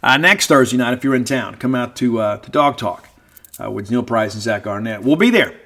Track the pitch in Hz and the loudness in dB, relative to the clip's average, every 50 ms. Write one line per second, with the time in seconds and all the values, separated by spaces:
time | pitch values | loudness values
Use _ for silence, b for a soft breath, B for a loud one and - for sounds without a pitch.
0 | - - - - 156 180 202 202 - - 156 139 131 110 123 123 123 117 123 123 | 4 4 2 4 6 4 4 4 2 2 4 4 4 2 2 0 0 0 -2 -2
1 | - 135 135 127 123 110 135 127 113 98 98 - - 127 131 123 123 120 - - | -2 0 0 0 0 -2 -2 -4 -4 -6 -10 -6 -4 -2 -2 -2 -4 -6 -6 -2
2 | 127 123 117 113 107 104 104 101 - - - 147 147 143 135 - - 98 87 - | -2 -2 0 0 -2 -2 -4 -6 -10 -4 0 2 2 2 0 -2 -6 -6 -6 -8
3 | - - _ b b b b b b b b - - 101 107 107 104 98 117 123 | -14 -20 _ b b b b b b b b -12 -10 -8 -8 -8 -6 -2 -2 -2
4 | 117 - 120 113 110 107 101 107 101 113 107 101 - 104 101 101 110 113 110 104 | -2 0 0 0 0 0 -4 -6 -4 -4 -4 -4 -4 -6 -6 -6 -6 -6 -8 -4
5 | 98 131 147 160 208 240 233 214 135 - - - - | 0 0 2 4 4 4 4 4 2 0 -2 -16 -20